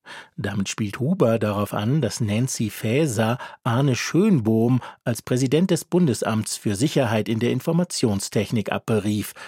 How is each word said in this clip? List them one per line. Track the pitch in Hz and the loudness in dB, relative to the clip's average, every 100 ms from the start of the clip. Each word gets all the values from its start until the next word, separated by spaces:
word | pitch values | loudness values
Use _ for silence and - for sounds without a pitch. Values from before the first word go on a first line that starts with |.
| - - - - | -20 -20 -16 -6
Damit | 104 101 98 | -4 -4 -4
spielt | - 107 - | -4 -4 -2
Huber | 131 190 123 113 | -2 2 2 2
darauf | 107 101 101 | 0 0 -2
an, | 101 107 151 | -2 0 0
dass | 113 - | 0 -2
Nancy | 104 107 127 - 110 | -2 0 -2 -2 -4
Faeser | - - 127 160 107 110 123 - - | -4 -2 0 0 0 0 -2 -6 -6
Arne | 127 117 143 120 | -2 2 2 0
Schönbohm | - 160 220 160 107 110 117 127 - - | 0 2 4 4 4 2 4 2 -2 -8
als | - 117 | -6 -4
Präsident | - 127 131 147 190 | -2 0 2 2 2
des | 170 - | 0 2
Bundesamts | 175 165 107 - 110 - - | 2 4 2 0 -2 -2 -4
für | 113 | -2
Sicherheit | 98 143 147 117 110 104 | 0 2 2 2 2 0
in | 113 | 0
der | 120 | 0
Informationstechnik | 123 - 165 180 - 120 98 - 113 101 117 98 | 0 0 0 0 0 0 0 -2 -2 0 -2 -2
abberief, | 104 - 110 101 107 92 - | -4 -2 -2 0 -2 -4 -10